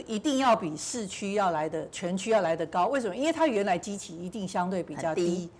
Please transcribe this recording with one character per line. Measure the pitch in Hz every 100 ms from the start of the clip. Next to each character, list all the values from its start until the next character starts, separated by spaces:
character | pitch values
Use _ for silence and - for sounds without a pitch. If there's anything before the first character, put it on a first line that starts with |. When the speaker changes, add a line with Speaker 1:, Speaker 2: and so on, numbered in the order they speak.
| -
Speaker 1:
一 | 214
定 | 302 269
要 | 269 220
比 | 170 156
市 | - 247 196
区 | - 202
要 | 208 190
来 | 160 160
的， | 160 151
全 | - 175 190
区 | 226
要 | 220
来 | 170 165
得 | 160
高。 | 180 190
为 | 277
什 | 226
么？ | 220
因 | 302
为 |
它 | 311 320
原 | 214 202
来 | 175
基 | - 202
期 | - 165
一 | 180
定 | 220 185
相 | 190 180
对 | 190
比 | - 143
较 | 160 156
低， | 175
Speaker 2:
很 | 180
低。 | 170 -